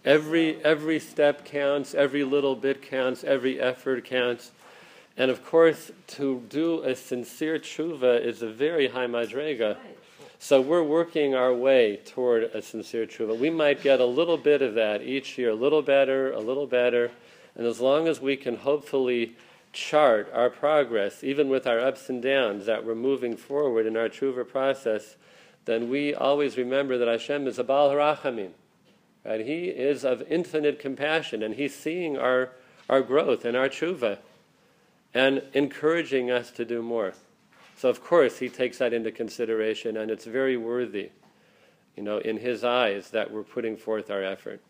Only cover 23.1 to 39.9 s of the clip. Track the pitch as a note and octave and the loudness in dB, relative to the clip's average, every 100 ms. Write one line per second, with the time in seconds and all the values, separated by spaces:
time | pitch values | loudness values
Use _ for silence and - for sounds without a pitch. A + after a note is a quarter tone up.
23.1 | C3+ A#2+ A2+ - C#3 C#3+ A2+ A2 A2 A#2 | 0 -2 -6 -6 -2 0 2 0 0 -2
24.1 | - C3+ B2+ B2 C3 C#3 C3+ A#2 G#2+ - | -2 -4 -4 -6 -2 0 0 -2 -4 -6
25.1 | - _ - - _ - A2+ A#2+ C3+ D3 | -20 _ -20 -20 _ -4 -2 -2 -2 -2
26.1 | - C3+ D3 C#3+ B2+ B2 C3+ C#3 B2 A#2 | 0 2 2 0 -2 -2 -2 0 0 0
27.1 | A#2 - C#3+ C3+ A#2 A#2 C#3 D3 C#3+ D3 | 0 -2 -2 -2 -4 0 4 4 4 2
28.1 | D3 C#3+ A#2 F#2 - _ _ _ _ _ | 0 -4 -4 -8 -12 _ _ _ _ _
29.1 | _ - A2 A2+ E3 F3+ - C3+ C3+ C3 | _ -6 -6 -4 -6 -6 -2 -2 0 -2
30.1 | A#2+ - D#3+ E3+ D#3 D3 C#3+ C#3 C3 D3 | -2 -2 -2 -2 0 -2 -2 -8 -4 0
31.1 | D#3+ D3+ A2 G#2+ A2 C#3+ - D#3 F3 E3+ | 0 -2 -6 -4 -4 -6 -6 -6 -4 -4
32.1 | C3+ B2+ B2+ B2+ - - - - C3+ A#2 | 0 2 2 0 -8 -20 -18 0 2 4
33.1 | C#3 D#3 A#2 A#2+ B2 C3+ - D#3+ F3 A#2 | 2 2 0 0 0 0 -2 -4 -2 -2
34.1 | G2+ - _ _ _ _ _ _ _ _ | -4 -12 _ _ _ _ _ _ _ _
35.1 | A#2+ C3+ C3+ - C#3 C#3+ - D3+ E3+ C#3+ | 2 2 2 0 0 0 0 0 0 0
36.1 | C3+ B2 B2 A#2+ - A#2 A#2+ A#2 A#2 F#2+ | -2 0 -2 -4 -10 -6 -6 -4 -4 -4
37.1 | - _ _ _ _ - - B2+ A#2+ - | -6 _ _ _ _ -20 -2 -2 -2 2
38.1 | F3 C3 - B2+ - B2+ - B2 A#2 A2 | 4 4 0 -10 -4 -4 0 -2 0 -4
39.1 | A2 A2+ - A2+ A2 A2 G#2+ A2+ | -6 -8 -6 -2 0 -2 -2 -6